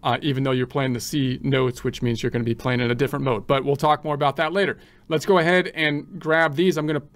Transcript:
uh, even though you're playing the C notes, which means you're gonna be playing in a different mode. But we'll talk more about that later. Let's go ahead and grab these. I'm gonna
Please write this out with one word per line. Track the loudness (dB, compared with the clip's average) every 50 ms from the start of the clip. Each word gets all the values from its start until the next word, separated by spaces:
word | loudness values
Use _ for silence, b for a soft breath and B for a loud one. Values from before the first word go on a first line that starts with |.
| 0
uh, | -2 -2 0
even | 0 -2 -2 0 0
though | 0
you're | 0 0 -2
playing | -2 -2 -2 -2 -2 -2
the | -4
C | -6 -4 -2 -2 -2 -2 -2 -2 -2
notes, | 0 2 2 2 0 -2 -4 -6
which | -6 -6 -2 -2
means | -2 -2 0 -2
you're | -2
gonna | -2 -2 -2
be | -2 -4
playing | -2 -2 -2 -2 0
in | 0 0
a | 0
different | 0 0 -2 -2 -4 -2
mode. | -2 -2 -2 0
But | 0 0 0 2
we'll | 0 -2
talk | 0 2 2 2 2 0
more | -6 -4
about | 0 0 -2 0
that | 0 -2 0 0
later. | 0 0 0 -2 b b b b b b b
Let's | -4 -2 2
go | 4 4 4
ahead | 6 4 4 4 2 0 -2
and | -2 0 0 0 -2 -4 -8 -14 -10
grab | -2 2 4 4 4 2 2
these. | 2 2 2 2
I'm | 2 0
gonna | -2 -2 -2 -4 -8 _